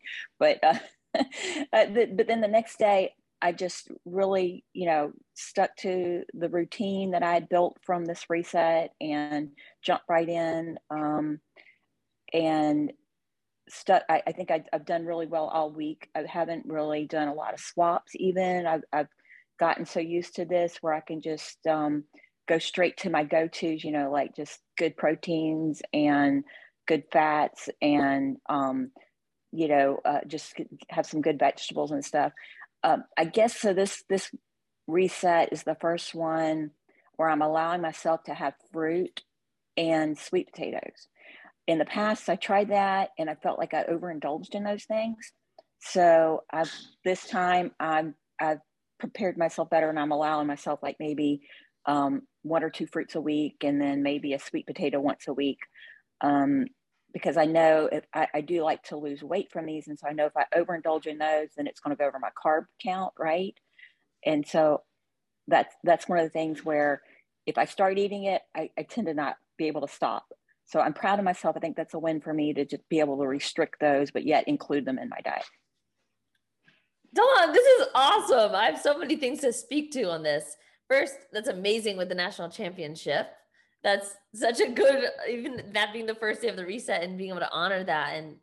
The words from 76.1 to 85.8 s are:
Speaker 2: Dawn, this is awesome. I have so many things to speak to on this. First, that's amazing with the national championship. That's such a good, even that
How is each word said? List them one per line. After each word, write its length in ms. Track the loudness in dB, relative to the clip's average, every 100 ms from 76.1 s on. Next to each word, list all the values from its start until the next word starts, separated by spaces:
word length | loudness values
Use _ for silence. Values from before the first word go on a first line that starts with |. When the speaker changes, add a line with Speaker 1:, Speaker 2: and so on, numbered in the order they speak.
| _ _ _ _ _ _ _ _ _ _
Speaker 2:
Dawn, 420 | 4 6 8 6
this 120 | 8 10
is 220 | 8 8 4
awesome. 580 | 6 4 4 4 4
I 120 | 4 2
have 140 | 2
so 160 | 0 0
many 200 | 0 0
things 240 | 0 0
to 120 | 0
speak 400 | -2 -2 -4 -4
to 180 | -2 -2
on 100 | -2
this. 360 | 0 -2 -4 -12 _ _ 0
First, 280 | 2 2 -4 -12
that's 160 | -8 -6
amazing 480 | -2 0 0 0 -4
with 120 | -4
the 60 | -2
national 340 | -4 -6 -10
championship. 800 | -8 -10 -8 -10 -8 -4 -2 -4 -10 _ _ _ _
That's 320 | 0 0 -2 -16 _ -4
such 240 | -2 2
a 100 | 0
good, 360 | 4 4 4 0 -4 -6
even 420 | -6 -8 -10 -6
that 200 | -2